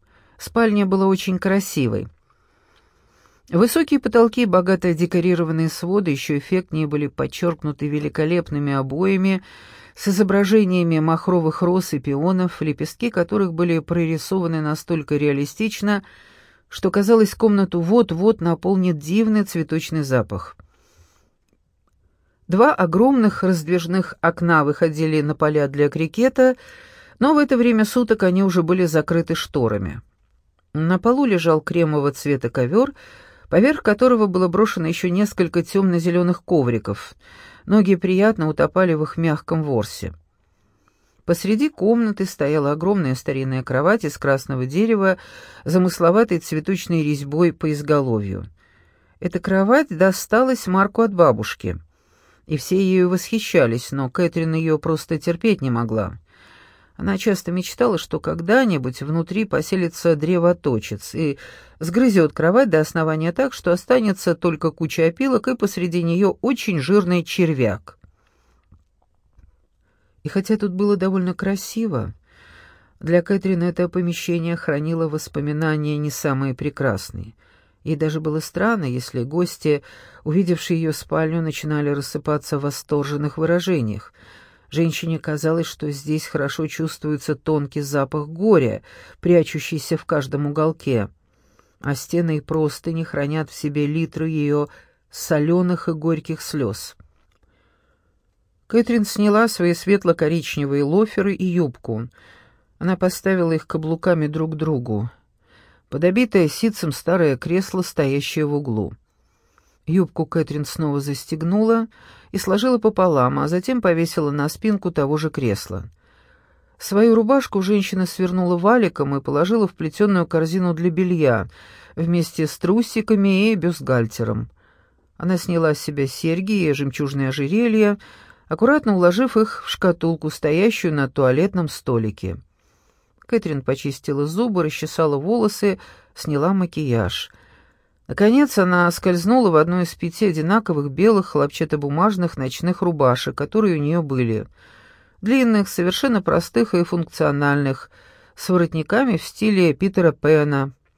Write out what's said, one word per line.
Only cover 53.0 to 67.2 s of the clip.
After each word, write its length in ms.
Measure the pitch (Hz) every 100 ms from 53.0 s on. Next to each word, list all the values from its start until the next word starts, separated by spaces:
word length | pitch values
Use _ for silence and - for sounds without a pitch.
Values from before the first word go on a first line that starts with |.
| 180
восхищались, 840 | 180 - 226 - 170 120 117 -
но 180 | 139 127
Кэтрин 460 | - 170 170 160 160
её 240 | 160 151
просто 400 | 160 156 - 156
терпеть 420 | 170 170 226 196
не 80 | 135
могла. 480 | 117 117 110 90 - _ _ _ - - _ _ -
Она 180 | 185 190
часто 340 | 220 190 -
мечтала, 460 | 180 175 - 247 180
что 220 | - 156
когда-нибудь 840 | - 165 170 247 247 156 127 123
внутри 440 | 139 165 165 185 220
поселится 720 | 143 156 190 170 - 170 151
древоточец 1000 | 156 180 170 175 147 113 - 101 - -
и 220 | 156 139 - - - -
сгрызёт 540 | 160 190 254 190 156
кровать 360 | - 160 220 254
до 120 | 160
основания 500 | 156 165 160 156 165
так, 220 | 170 269
что 180 | - 180
останется 640 | 180 - 254 214 185 - 165
только 360 | 175 156 165
куча 340 | - 156 - 165
опилок 420 | 165 269 240 254
и 80 | 247
посреди 480 | 208 - 175 175
неё 340 | 170 170 196 -
очень 380 | 220 226 - 165
жирный 440 | 131 202 180 180